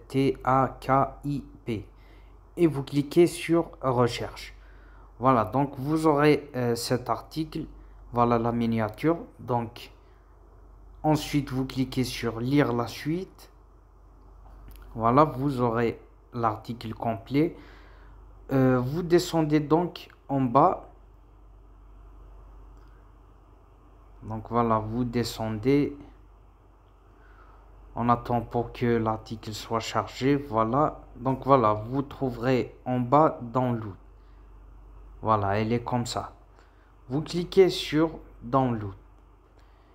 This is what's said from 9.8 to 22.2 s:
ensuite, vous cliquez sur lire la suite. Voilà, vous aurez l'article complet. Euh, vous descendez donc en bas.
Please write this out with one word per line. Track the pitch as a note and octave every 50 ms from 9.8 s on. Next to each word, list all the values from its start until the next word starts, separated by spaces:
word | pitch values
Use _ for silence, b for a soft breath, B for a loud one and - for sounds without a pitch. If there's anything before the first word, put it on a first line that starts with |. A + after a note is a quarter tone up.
| - - - b b b b b b b b b - - - - - - - - - - - - -
ensuite, | D#3 D3+ C#3+ - - - D3 C3 B2+
vous | B2+ C3 C3
cliquez | C3 - C3 C3 C3 - C3 B2
sur | B2 - - - A#2 G#2+ A2+
lire | A#2+ B2+ C#3+ D3 C#3 A#2
la | A#2+ A#2+ A#2
suite. | A2 - - - D3 E3 F3+ F#3+ - - - - - - - - - - - - - - - - - - - - - - - - - - - - - - - - - -
Voilà, | A#2 A2 A2+ A#2+ C#3 D#3
vous | D3 B2 B2 C3+ D3 C3+ B2
aurez | B2 A#2+ A2 A#2+ A#2 A2+ - - - - - - - - -
l'article | A#2+ A#2 A2+ G#2 G#2+ - - A2+ A2+ - A2 A2
complet. | - - A#2+ A2+ G2+ - - B2+ C#3+ D#3 F3+ B B B B B B B B B B B B B B B - - - - - C3+
Euh, | C3+ C3 C3 B2+ B2+
vous | B2 B2+ D3 E3+
descendez | F#3 D#3+ F3 F3 E3+ - - E3 D#3+ D3+ D3+ D#3
donc | D3+ C#3+ D#3 E3 F3+ E3+ - - - - - - - -
en | C#3 C#3
bas. | C3 A#2+ A#2 C#3 D#3 F#3 F#3+ - - - - - - - - - - - - - - - - - - - - - - - - - - - - -